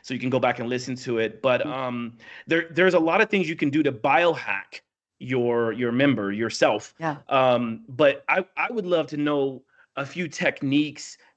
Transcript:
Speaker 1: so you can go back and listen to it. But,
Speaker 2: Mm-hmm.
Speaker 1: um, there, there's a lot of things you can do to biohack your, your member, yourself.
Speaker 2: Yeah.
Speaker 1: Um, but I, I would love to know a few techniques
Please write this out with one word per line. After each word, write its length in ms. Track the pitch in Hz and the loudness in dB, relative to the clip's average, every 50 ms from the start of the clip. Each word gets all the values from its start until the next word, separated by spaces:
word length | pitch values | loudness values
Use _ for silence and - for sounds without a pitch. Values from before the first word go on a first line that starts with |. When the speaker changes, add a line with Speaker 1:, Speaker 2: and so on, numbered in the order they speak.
Speaker 1:
so 120 | - - 131 | -10 -8 -6
you 60 | 120 | -4
can 100 | 123 127 | -2 0
go 80 | 131 127 | 0 2
back 200 | 127 123 123 127 | 2 2 0 -2
and 80 | 117 120 | -4 -4
listen 260 | 127 120 123 135 127 | -4 -4 -4 -6 -10
to 200 | 123 - 127 117 | -8 -6 -4 -2
it. 240 | 113 113 107 - - | -2 -2 -2 -4 -2
But, 200 | - 135 123 120 | 0 2 2 2
Speaker 2:
Mm-hmm. 100 | - - | 0 -4
Speaker 1:
um, 460 | 127 135 131 123 120 120 120 113 117 - - - - - - | -6 -6 -6 -6 -6 -8 -8 -10 -12 -16 -20 -20 -20 -14 -4
there, 220 | - 165 170 165 165 | -2 0 0 0 -2
there's 220 | 151 160 185 185 180 | 0 2 4 4 4
a 60 | 170 | 4
lot 220 | 160 165 170 208 | 2 2 2 2
of 80 | 214 214 | 2 2
things 180 | 208 196 175 156 | 2 0 0 -2
you 60 | 165 | -2
can 140 | 165 160 143 | -2 -2 0
do 120 | 135 156 147 | 2 2 0
to 80 | 139 120 | 0 -2
biohack 880 | 107 - 139 143 165 175 170 151 127 117 110 98 98 95 - - - _ _ _ _ _ _ _ - | -2 0 2 4 4 4 4 2 0 -4 -6 -6 -8 -8 -14 -20 -20 _ _ _ _ _ _ _ -14
your, 520 | 131 123 131 123 120 120 120 117 117 113 | -6 -2 -2 0 0 2 2 2 0 0
your 200 | 107 120 123 117 117 | -2 -2 -2 0 2
member, 380 | 127 139 143 123 107 101 98 101 | 2 4 4 2 0 -2 -4 -2
yourself. 600 | 107 117 113 - - 160 139 107 104 - - _ - | -2 -4 -4 2 2 4 4 2 0 -4 -10 _ -8
Speaker 2:
Yeah. 160 | 160 160 143 139 - - | -6 -6 -6 -6 -6 0
Speaker 1:
Um, 560 | 139 131 131 127 123 120 120 113 113 110 - | 2 4 4 6 4 2 0 -2 -6 -8 -12
but 360 | - 127 127 151 139 139 139 - | -10 0 4 4 4 4 2 -2
I, 180 | - 156 190 185 _ - | -2 -2 -2 -2 _ -6
I 120 | 147 165 214 | -6 -6 -4
would 160 | 247 220 185 | -4 -4 0
love 220 | 180 175 160 147 | 0 0 0 0
to 100 | 135 156 | -2 -4
know 460 | 147 147 147 147 143 135 135 131 123 _ _ _ _ _ _ - | -2 0 0 2 0 0 -2 -4 -8 _ _ _ _ _ _ -10
a 100 | 139 139 | -10 -10
few 220 | 131 - 175 180 | -8 -8 -8 -8
techniques 920 | 147 - - 180 139 - - 147 135 139 147 151 147 143 - - - - _ _ _ _ | -8 -6 -2 -2 -2 -2 0 -2 0 2 2 2 0 -4 -14 -16 -18 -18 _ _ _ _